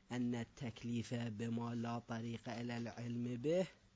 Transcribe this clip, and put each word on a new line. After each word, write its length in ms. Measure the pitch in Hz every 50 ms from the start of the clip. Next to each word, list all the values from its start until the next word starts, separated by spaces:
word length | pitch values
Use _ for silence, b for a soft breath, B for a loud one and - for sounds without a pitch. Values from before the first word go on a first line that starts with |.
| B -
أن 220 | 123 123 123 120 120
التكليف 800 | 117 117 - - - 139 113 - - - 117 120 117 107 - 127
بما 600 | 117 120 117 107 101 117 117 117 117 117 117 120
لا 240 | 117 117 117 117 117
طريق 500 | - - 117 113 117 117 113 - - 123
إلى 280 | 110 117 120 120 120
العلم 600 | 117 117 113 - 113 120 120 117 120 120 120 123
به 300 | 117 127 151 170 185 185 - - - - - -